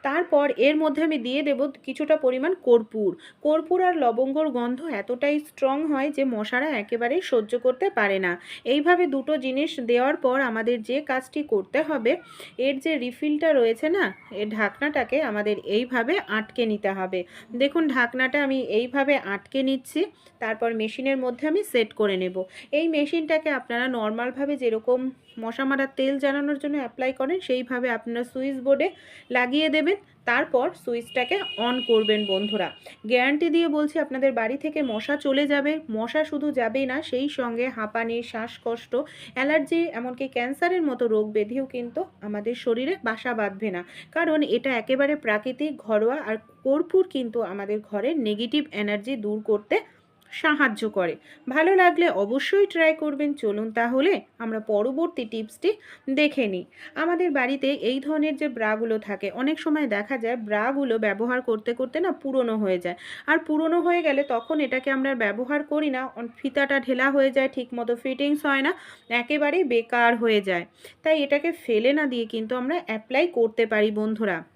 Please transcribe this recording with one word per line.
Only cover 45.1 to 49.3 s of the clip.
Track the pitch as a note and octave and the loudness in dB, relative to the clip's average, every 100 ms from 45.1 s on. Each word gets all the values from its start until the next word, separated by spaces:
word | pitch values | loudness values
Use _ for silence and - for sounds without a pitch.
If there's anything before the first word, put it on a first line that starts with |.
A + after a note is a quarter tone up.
| D4 | 2
প্রাকৃতিক, | A#3 G#3+ B3+ B3+ D4+ C4 | 0 0 -2 -4 -4 -4
ঘরোয়া। | - G#3+ A3 D4 G#3 | 0 2 2 0 -4
আর | A3 - - | -8 -8 -6
কর্পূর | C4 C#4+ F4 F#4 F#4 C4+ | 0 0 4 2 2 -2
কিন্তু | A#3 A#3 | -4 -4
আমাদের | G3 G3 G3 G#3+ G#3+ | -4 -6 -4 -4 -4
ঘরের | G#3 A#3 E4 G#3+ | -2 0 0 0
নেগেটিভ | G#3 A#3+ D4 D4 G#3 | -2 0 0 -2 -4
এনার্জি | G#3 G#3 G#3+ C4+ | -2 -2 -4 -4
দূর | G#3 | -4